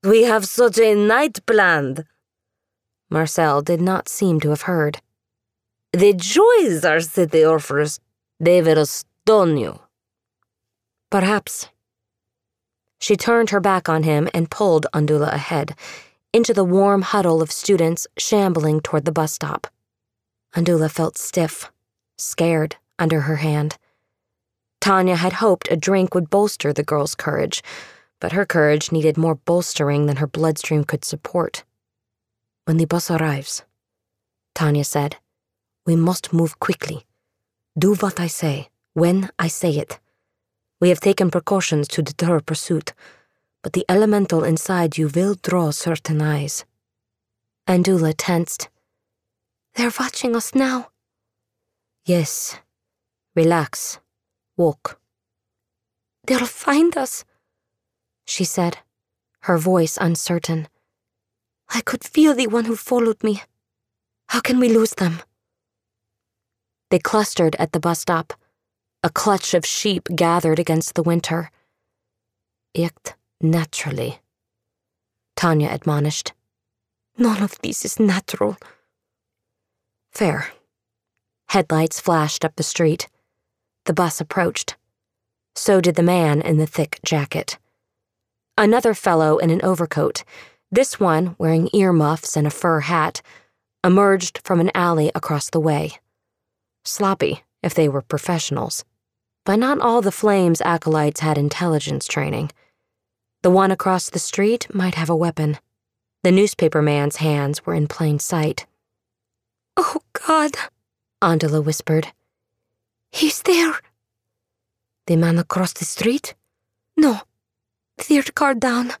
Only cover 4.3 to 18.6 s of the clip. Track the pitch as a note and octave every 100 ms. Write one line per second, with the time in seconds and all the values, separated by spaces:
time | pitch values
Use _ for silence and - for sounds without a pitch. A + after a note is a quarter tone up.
4.3 | D#3+ D3+ D3+ - F3 D3+ D3 _ _ _
5.3 | _ _ _ _ _ _ F#3 G3+ F#3+ E3+
6.3 | - A4 A#4+ D4+ E3 E3 D#3 E3 - E3+
7.3 | D#3+ D#3 D#3+ D3+ C#3+ D3+ - _ _ _
8.3 | _ D#3+ F3+ D#3+ D#3 D3 - - _ -
9.3 | G#3+ F3 D3 G2 - _ _ _ _ _
10.3 | _ _ _ _ _ _ _ _ G3 F#3+
11.3 | G#3 - - - _ _ _ _ _ _
12.3 | _ _ _ _ _ _ _ - G3+ -
13.3 | A#3 A3+ G3+ F#3+ F#3 - D#3+ D#3 D3+ D#3+
14.3 | - E3 - G#3 D#3+ D3+ D#3+ D3+ D3+ D3
15.3 | D3 C#3 E3 D3 - - - - _ _
16.3 | A3+ A#3 G#3+ F#3 F#3 G3 G3+ F#3 G#3+ F3+
17.3 | D#3+ D#3+ - - F#3+ E3 E3 - - -
18.3 | G#3+ G3 E3+